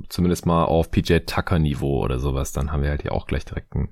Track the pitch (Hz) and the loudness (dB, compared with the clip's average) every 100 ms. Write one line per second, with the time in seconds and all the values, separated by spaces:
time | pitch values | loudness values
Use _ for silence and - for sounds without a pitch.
0 | - - 87 87 87 85 - 82 82 - | -8 0 2 2 2 2 4 2 2 0
1 | - 82 - - - 82 76 65 69 65 | 4 2 2 -4 0 2 2 0 0 0
2 | 50 64 69 67 67 73 71 71 73 73 | 0 0 0 -2 -2 -4 -2 -2 -2 -2
3 | - - - - - - - - - | -2 -4 -2 -6 -4 -12 -6 -4 -4